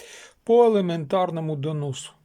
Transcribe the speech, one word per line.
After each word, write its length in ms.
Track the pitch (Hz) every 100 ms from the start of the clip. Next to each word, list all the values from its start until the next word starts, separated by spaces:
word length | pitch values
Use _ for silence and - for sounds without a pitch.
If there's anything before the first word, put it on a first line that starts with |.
| - - - _
По 200 | - 240
елементарному 920 | 233 208 180 165 139 190 180 165 156 147
доносу. 560 | 156 151 143 135 - _